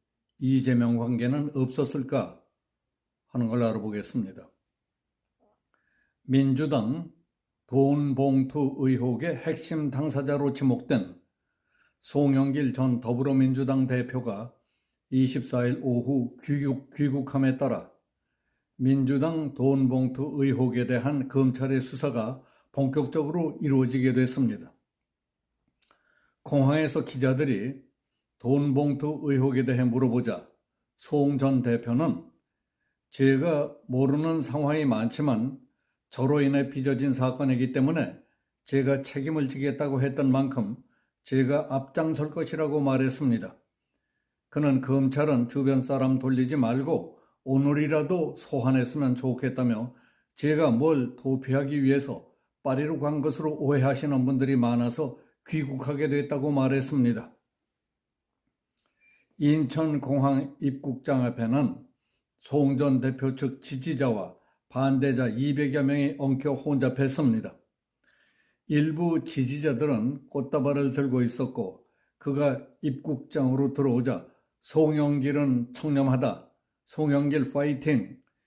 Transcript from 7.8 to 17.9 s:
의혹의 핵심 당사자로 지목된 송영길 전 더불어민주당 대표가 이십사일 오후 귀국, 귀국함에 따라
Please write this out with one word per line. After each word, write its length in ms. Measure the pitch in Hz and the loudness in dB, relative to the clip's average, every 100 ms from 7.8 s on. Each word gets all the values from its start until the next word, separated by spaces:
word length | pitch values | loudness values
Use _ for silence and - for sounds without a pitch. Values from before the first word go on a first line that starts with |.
| 139 143 143 131 139 135 131 151 135 - | 4 4 0 2 2 2 2 0 -2 0
의혹의 580 | 131 123 123 117 165 135 | 0 2 0 -2 -4 -4
핵심 540 | 165 160 - 160 147 | -4 -6 -6 -4 -2
당사자로 640 | 131 151 131 139 143 143 | -2 -4 -4 -2 0 -2
지목된 640 | 139 135 120 - 123 90 - _ _ _ _ _ _ _ _ | 0 0 0 0 -2 -2 -12 _ _ _ _ _ _ _ _
송영길 720 | - 143 143 135 139 139 135 | -6 0 2 2 2 0 -2
전 280 | - 131 120 | 0 0 0
더불어민주당 840 | 117 123 139 135 131 131 131 135 131 | -2 -2 0 2 2 2 0 0 0
대표가 680 | 127 120 127 113 101 120 _ _ _ _ _ _ | -2 -2 -6 -6 -8 -12 _ _ _ _ _ _
이십사일 680 | 131 131 135 - 123 123 - | 0 2 0 -4 0 0 0
오후 540 | 135 120 123 139 117 - | 0 -2 0 -2 -2 -8
귀국, 460 | - 143 139 135 - | -4 -2 -2 -4 -8
귀국함에 640 | - 147 139 131 139 131 127 | -2 0 0 -2 0 0 0
따라 320 | 131 98 - | -2 -2 -8